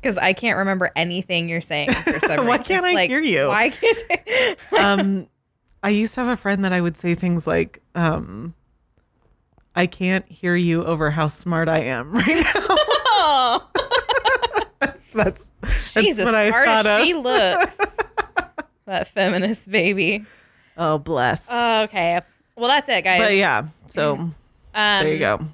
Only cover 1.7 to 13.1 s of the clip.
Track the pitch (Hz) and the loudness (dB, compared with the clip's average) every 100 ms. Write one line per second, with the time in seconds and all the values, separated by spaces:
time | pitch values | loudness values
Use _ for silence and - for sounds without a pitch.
1.7 | 151 147 165 - 156 415 294 240 285 - | -4 -2 -2 -2 -2 0 0 2 0 0
2.7 | 370 359 349 180 269 311 160 139 208 240 | 0 2 2 0 0 0 0 2 2 0
3.7 | - 453 453 - 359 - 508 508 359 - | 0 0 0 -2 -4 -2 0 0 -4 -2
4.7 | 415 202 196 196 196 - _ _ _ _ | 2 4 2 0 -2 -6 _ _ _ _
5.7 | _ 196 208 220 - 247 247 196 196 196 | _ -2 0 0 -2 -4 -2 -2 0 0
6.7 | 180 170 156 175 170 180 170 156 165 165 | 0 0 -2 -2 0 0 0 0 -2 -2
7.7 | - _ 170 170 156 - 101 160 - _ | -8 _ -2 -2 -2 -6 -12 -14 -16 _
8.7 | _ _ _ _ _ _ _ _ _ _ | _ _ _ _ _ _ _ _ _ _
9.7 | - 180 - 185 190 - - 180 175 175 | -2 -2 -2 -2 -2 -4 -8 -2 0 2
10.7 | 165 160 165 156 156 151 - 175 165 165 | 0 -2 -2 -2 0 -2 -4 -4 -2 0
11.7 | 160 135 123 143 214 185 330 - 415 - | 0 -2 -6 -4 0 2 2 0 0 2
12.7 | 392 605 571 539 | 2 2 2 2